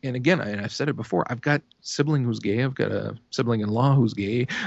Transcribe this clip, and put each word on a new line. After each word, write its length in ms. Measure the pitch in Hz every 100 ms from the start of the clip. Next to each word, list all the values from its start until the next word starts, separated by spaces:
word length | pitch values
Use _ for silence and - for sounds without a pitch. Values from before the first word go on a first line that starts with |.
and 100 | 135
again, 260 | 123 135 175
I, 100 | 104
and 100 | 104
I've 120 | 104
said 160 | - 147
it 60 |
before, 320 | - - 90 -
I've 120 | 117
got 220 | 147 147 _ _
sibling 420 | - - 147 147
who's 160 | 120 107
gay, 240 | 104 110
I've 120 | 135 131
got 160 | 101
a 240 | 104 104 110 -
sibling-in-law 640 | - 117 113 104 113 139 139
who's 180 | 113
gay, 320 | 101 98 120 127 -